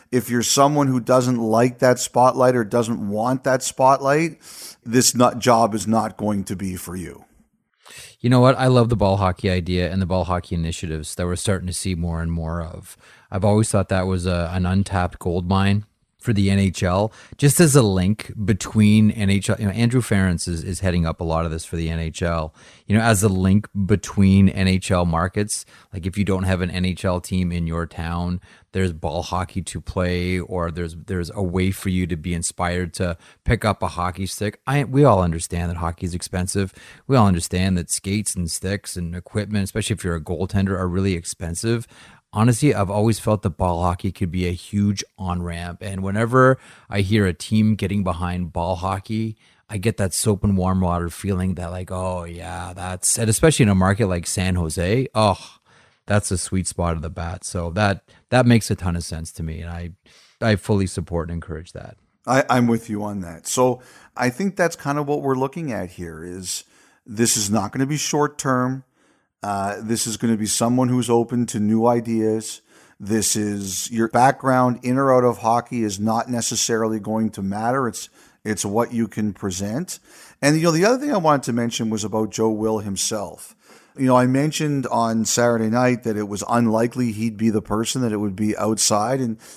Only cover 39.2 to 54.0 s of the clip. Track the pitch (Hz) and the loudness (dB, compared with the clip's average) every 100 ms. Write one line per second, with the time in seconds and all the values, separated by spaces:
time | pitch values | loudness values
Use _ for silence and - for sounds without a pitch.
39.2 | - 107 101 107 95 113 - 98 90 85 | -6 -6 -2 -4 -2 -4 -4 -4 -2 -4
40.2 | 76 82 92 98 95 92 92 90 98 85 | -4 -4 -2 0 0 0 -2 0 0 -2
41.2 | - - 85 85 113 117 - - - - | -6 -10 -8 -4 -2 -2 -4 -18 -20 -20
42.2 | _ 104 117 113 147 104 95 104 113 107 | _ 2 2 4 2 2 0 2 2 2
43.2 | 110 107 98 - 90 85 90 90 98 - | 0 0 -2 -2 0 0 0 0 -4 -4
44.2 | 90 90 87 87 - 104 101 98 - - | -4 -2 -2 -4 -4 -2 0 -2 -8 -8
45.2 | 92 87 87 85 87 - 104 95 98 104 | -4 -4 -4 -6 -8 -10 -10 -6 -4 -2
46.2 | 117 131 131 127 - - - 104 95 110 | 2 4 6 4 -4 -20 -6 -2 2 2
47.2 | 95 85 - 107 110 101 92 104 92 82 | 2 0 0 2 2 2 -2 -2 -2 -2
48.2 | 90 90 85 85 85 87 95 98 - 110 | -4 -4 -4 -4 -2 -2 -4 -6 -4 -6
49.2 | 110 110 _ _ - 104 110 - 95 - | -6 -8 _ _ -12 -4 -2 -2 -2 0
50.2 | 113 98 104 95 92 92 90 87 85 - | 0 2 2 2 2 2 2 0 -4 -6
51.2 | 98 92 92 90 85 90 92 92 92 90 | -4 -2 -2 -4 -8 -10 -8 -6 -4 -6
52.2 | 85 85 85 87 90 90 92 90 - - | -10 -12 -12 -10 -12 -10 -10 -4 -2 0
53.2 | 113 110 160 - 107 95 95 101 | 0 4 4 6 4 6 4 2